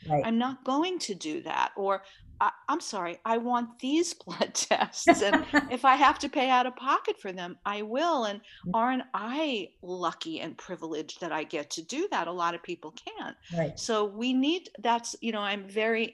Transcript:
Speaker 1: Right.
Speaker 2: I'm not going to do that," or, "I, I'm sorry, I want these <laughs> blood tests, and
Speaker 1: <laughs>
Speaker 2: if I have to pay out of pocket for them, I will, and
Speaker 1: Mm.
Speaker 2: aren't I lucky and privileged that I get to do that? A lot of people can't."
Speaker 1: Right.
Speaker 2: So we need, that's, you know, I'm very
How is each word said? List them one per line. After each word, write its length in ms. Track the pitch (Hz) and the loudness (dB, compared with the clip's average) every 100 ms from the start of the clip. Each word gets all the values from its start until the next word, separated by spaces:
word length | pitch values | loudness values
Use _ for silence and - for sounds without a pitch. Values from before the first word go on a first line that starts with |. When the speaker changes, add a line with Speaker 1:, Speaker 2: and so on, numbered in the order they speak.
| 165 | -2
Speaker 1:
Right. 180 | 147 | 0
Speaker 2:
I'm 140 | 226 226 | 2 0
not 260 | 254 254 | 0 -2
going 360 | - 277 359 359 | -2 0 2 -2
to 160 | - 190 | -4 -6
do 260 | 160 147 | -6 -6
that," 280 | 160 - - - | -4 0 0 0
or, 260 | 196 196 - - - - | 0 0 -4 -20 -14 -2
"I, 120 | 208 - - | -2 -2 -4
I'm 100 | 311 | -2
sorry, 360 | - 202 170 175 226 | -2 -6 -6 -6 -2
I 120 | 233 | 0
want 420 | 240 240 233 - | 0 -2 -2 -6
these 340 | 254 311 349 | 0 2 0
<laughs> 120 | - - | -4 -10
blood 280 | - - - | -4 -2 0
tests, 680 | - 208 - - - - | 2 2 2 2 6 6
and 180 | 392 311 | 6 2
Speaker 1:
<laughs> 260 | - 294 277 | 4 2 2
Speaker 2:
if 140 | 247 269 | 2 6
I 100 | 277 | 8
have 240 | 277 294 | 8 6
to 100 | - | 0
pay 200 | 302 262 | 0 4
out 160 | 254 254 | 4 2
of 80 | 247 | -2
pocket 440 | 262 339 - - | 0 0 0 -4
for 120 | 202 | -6
them, 260 | 185 180 - - | -8 -8 -8 -6
I 160 | 208 | -6
will, 440 | 214 247 339 294 220 | -4 0 2 2 0
and 160 | 202 - - 180 | -4 -12 -12 -2
Speaker 1:
Mm. 80 | |
Speaker 2:
aren't 300 | 202 240 254 - | 2 4 2 -2
I 600 | 196 220 277 311 226 175 - | -6 -4 -2 -2 -2 -6 -12
lucky 580 | 180 185 170 170 165 160 | -10 -2 -2 -4 -8 -8
and 160 | 165 - | -8 -10
privileged 640 | - 170 165 156 147 - | -12 -10 -6 -8 -8 -8
that 100 | 170 | -6
I 120 | 156 | -6
get 260 | 156 - 294 | -4 -6 -6
to 100 | - | -10
do 260 | 165 269 392 | -8 -6 -4
that? 160 | 240 170 | -2 -4
A 40 | |
lot 240 | 180 170 170 | -2 -2 -4
of 80 | |
people 280 | - 175 156 | -10 -14 -14
can't." 460 | 226 - 440 151 - - | -16 -16 -12 -12 -14 -8
Speaker 1:
Right. 220 | 170 147 - | -4 -4 -4
Speaker 2:
So 300 | - 220 208 | -2 0 0
we 280 | 208 247 | -2 0
need, 360 | 262 277 359 - - | 2 2 0 -4 -4
that's, 360 | 233 233 233 - | 0 0 -2 -8
you 100 | 233 | -4
know, 100 | 214 | -2
I'm 260 | 202 202 196 | -2 -4 -4
very 380 | 202 220 226 226 | -2 0 0 -2